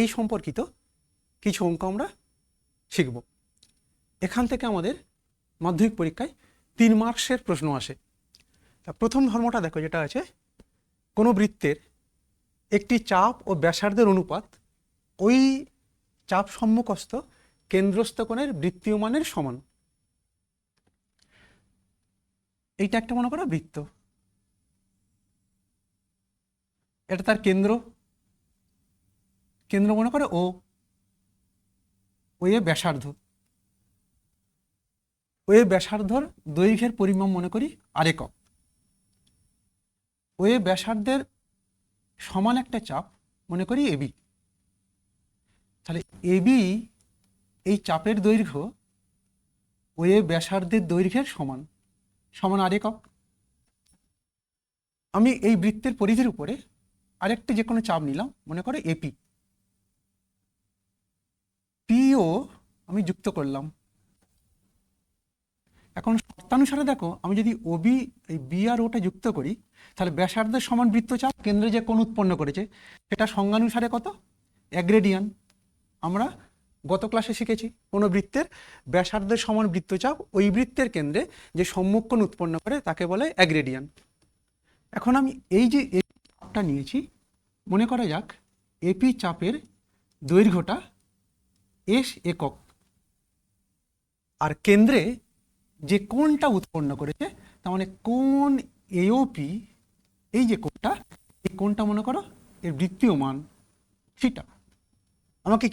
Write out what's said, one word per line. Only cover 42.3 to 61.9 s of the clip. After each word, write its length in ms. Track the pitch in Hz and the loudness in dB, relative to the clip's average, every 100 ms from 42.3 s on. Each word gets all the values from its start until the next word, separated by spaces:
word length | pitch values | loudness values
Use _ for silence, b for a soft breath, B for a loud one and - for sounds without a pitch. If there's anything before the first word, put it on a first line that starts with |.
| 185 214 254 | -2 0 0
একটা 160 | 247 220 220 | -2 -8 -8
চাপ 160 | 147 - _ _ _ - | -10 -10 _ _ _ -10
মনে 180 | 175 185 | -6 -4
করি 140 | 254 285 | -2 0
এবি। 160 | 143 139 - _ _ _ _ _ _ _ _ _ _ _ _ _ _ _ _ | -2 -6 -10 _ _ _ _ _ _ _ _ _ _ _ _ _ _ _ _
তাহলে 180 | - 165 - - 180 | -10 -8 -10 -8 0
এবি 240 | 185 196 262 185 214 - _ _ _ _ _ _ _ 185 | 2 4 4 4 0 -6 _ _ _ _ _ _ _ -2
এই 60 | 202 - | -2 0
চাপের 300 | 160 214 208 208 | -2 0 2 4
দৈর্ঘ্য 340 | 220 175 143 202 - _ _ _ _ _ _ _ _ _ _ _ - | 4 2 -6 -8 -12 _ _ _ _ _ _ _ _ _ _ _ -2
ও 20 | 170 | 4
এ 20 | 208 165 | 4 4
ব্যাসার্ধের 520 | 165 - 196 175 226 165 | 0 0 -4 0 0 2
দৈর্ঘ্যের 340 | 175 190 247 277 | 0 2 0 -4
সমান, 260 | - 135 131 156 _ _ _ _ _ _ - | -6 -8 -8 -14 _ _ _ _ _ _ -4
সমান 220 | 190 196 185 | -2 0 2
আর 60 | 202 | 0
একক। 180 | 214 220 _ _ _ _ _ _ _ _ _ _ _ _ _ _ _ _ _ _ _ _ _ | -4 -8 _ _ _ _ _ _ _ _ _ _ _ _ _ _ _ _ _ _ _ _ _
আমি 160 | 196 240 254 247 | 2 2 4 2
এই 60 | 208 | 2
বৃত্তের 320 | 208 214 262 - | 2 -2 -4 -2
পরিধির 320 | 202 226 240 | 0 2 0
উপরে 220 | - 147 269 - _ _ _ _ - | -2 -8 -10 -12 _ _ _ _ -6
আরেকটি 280 | 196 226 - 220 | -4 -4 -2 -2
যে 60 | 220 | 0
কোনো 120 | 226 220 | -2 0
চাপ 120 | 165 147 | -2 -2
নিলাম, 200 | 139 262 - - | -4 -6 -12 -12
মনে 120 | 170 254 | -8 -6
করো 120 | 156 160 | -6 -4
এপি। 180 | 160 143 - _ _ _ _ _ _ _ _ _ _ _ _ _ _ _ _ _ _ _ _ _ _ _ _ _ _ | -4 -6 -12 _ _ _ _ _ _ _ _ _ _ _ _ _ _ _ _ _ _ _ _ _ _ _ _ _ _
পিও 380 | - | 0